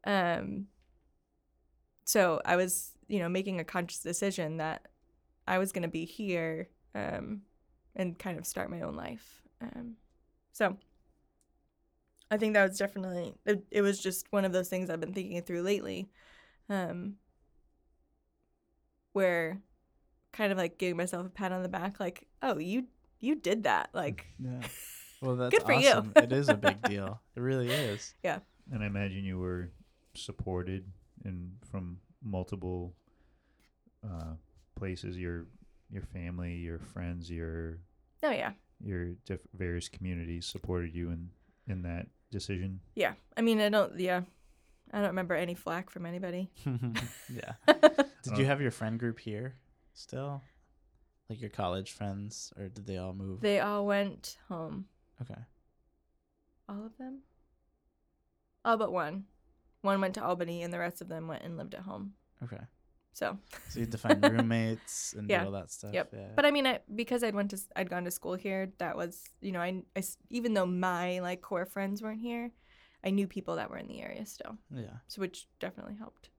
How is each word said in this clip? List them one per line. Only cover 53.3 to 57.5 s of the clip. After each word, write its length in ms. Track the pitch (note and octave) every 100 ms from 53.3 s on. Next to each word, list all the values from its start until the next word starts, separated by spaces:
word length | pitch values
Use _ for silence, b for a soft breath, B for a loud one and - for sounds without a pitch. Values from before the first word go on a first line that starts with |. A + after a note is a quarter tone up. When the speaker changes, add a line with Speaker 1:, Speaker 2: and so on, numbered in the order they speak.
| F#2+
Speaker 2:
They 220 | G#3 G3+
all 240 | G#3 G#3 G3+
went 520 | G3+ G3+ - - - -
home. 380 | F3 D#3+ E3+ G3 _ _ _
Speaker 3:
Okay. 180 | B2 - A#2 _ _ _ _ _ _ _ _ _ _ _ -
Speaker 2:
All 180 | G3+ A3
of 120 | A3
them? 220 | C4 C4+ C4+ _ _